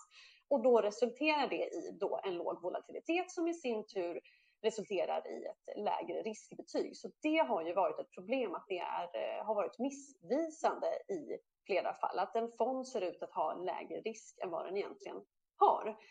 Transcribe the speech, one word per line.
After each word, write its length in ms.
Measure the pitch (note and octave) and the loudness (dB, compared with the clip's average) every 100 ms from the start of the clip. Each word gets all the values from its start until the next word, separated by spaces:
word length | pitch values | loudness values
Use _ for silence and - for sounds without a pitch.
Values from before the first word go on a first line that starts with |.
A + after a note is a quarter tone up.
| - - - - _ | -14 -20 -20 -20 _
Och 140 | C#4 | 4
då 180 | A#3 A#3 | 8 8
resulterar 640 | G#3 G3+ A#3+ A#3 D4+ D4+ A#3 | 6 2 0 2 2 4 2
det 180 | E3+ E3+ | 0 -2
i 320 | E3+ F3+ F#3 | -4 -6 -4
då 200 | F#3 - | -2 0
en 120 | G3 F3 | -2 -2
låg 260 | D#3+ - | -2 -2
volatilitet 720 | F3 - - - - E4+ F4+ | -2 -4 -6 -8 0 0 0
som 160 | - E4+ | 0 0
i 60 | |
sin 340 | E4+ B3+ A3 G3 | 0 0 -2 -2
tur 320 | G3 F3 - - _ _ _ | -2 -2 -4 -10 _ _ _
resulterar 640 | A3 G#3+ F#3+ - D#3+ D#3+ - | -2 0 -2 0 2 0 -2
i 180 | - - | -8 -8
ett 320 | - - - | -10 -10 -4
lägre 440 | G#3 - E3+ D#3+ | -2 -2 -2 -4
riskbetyg. 760 | F3+ G#3+ - - - D4 - - | -4 -6 -12 -16 -6 -4 -4 -6
Så 120 | - - | -14 -4
det 160 | D#4 D#4 | 0 2
har 240 | C#4 G3+ | 4 2
ju 100 | E3 | 0
varit 260 | F#3+ E3+ D#3 | 2 2 2
ett 120 | D3+ | -6
problem 440 | - F#3 C4 A3 E3 | -10 -2 0 0 -4
att 100 | - | -6
det 120 | F3+ | -4
är, 240 | - E3+ | -2 -4
eh, 420 | F3 - D#3 A2 G3+ | -4 -4 -4 -4 0
har 100 | G#3 | 0
varit 240 | E3+ - | 0 0
missvisande 1080 | C4+ C#4 - - E3+ C4 E4 D#4 - - - - - | -2 -2 -14 -20 -2 0 0 0 0 0 -2 -2 -4
i 300 | F#4+ - - - _ - | -6 -4 -10 -12 _ 0
flera 280 | F3+ - | 0 0
fall. 260 | - - - | -2 -2 0
Att 160 | G3 A3+ | 0 0
en 160 | A#3 | -2
fond 360 | - A#3 C4 B3 | 0 0 0 -2
ser 140 | A3+ | -2
ut 220 | F3+ - | -2 -4
att 100 | E3 | -6
ha 200 | F#3+ D#3+ | -2 0
lägre 480 | F3+ F3+ - - E3 | 0 -4 -4 -6 -6
risk 380 | F#3+ A3 - - | -6 -8 -14 -8
än 60 | F#3+ | -6
vad 160 | E3 D#3 | -4 -4
den 120 | G3 | -4
egentligen 400 | F3+ - - F#3 G#3 _ _ _ | -4 -8 -10 -12 -12 _ _ _
har. 420 | G4 - A3 G#3+ - | 6 6 0 -8 -14